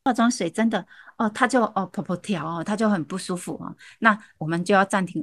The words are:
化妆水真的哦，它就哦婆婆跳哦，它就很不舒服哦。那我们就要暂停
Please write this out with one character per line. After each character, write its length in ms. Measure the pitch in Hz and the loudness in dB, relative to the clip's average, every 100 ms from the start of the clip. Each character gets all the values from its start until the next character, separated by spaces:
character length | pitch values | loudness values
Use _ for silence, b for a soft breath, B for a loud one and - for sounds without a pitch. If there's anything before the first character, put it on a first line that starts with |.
化 100 | 269 | -2
妆 160 | 233 233 | 2 2
水 180 | - 185 | 2 -2
真 220 | 190 226 | 0 0
的 160 | 208 - B B B | 0 -6 B B B
哦， 100 | 220 | -4
它 180 | 214 247 | 0 2
就 160 | 254 | 4
哦 220 | 220 196 185 | 2 0 -4
婆 100 | - | -6
婆 140 | 160 180 | -6 -6
跳 300 | - 175 156 | -4 -4 -4
哦， 180 | 165 | -6
它 100 | 160 | -4
就 140 | 208 220 | 0 2
很 160 | 196 | 2
不 140 | 143 185 | -2 -6
舒 180 | - 180 | -6 -6
服 160 | 175 - | -6 -10
哦。 200 | 170 - B B | -10 -14 B B
那 200 | 226 208 B B | 2 2 B B
我 80 | 160 | -4
们 180 | 170 | -2
就 100 | 175 | 4
要 80 | 196 | 4
暂 220 | 196 202 | 4 0
停 180 | 175 - | -2 -4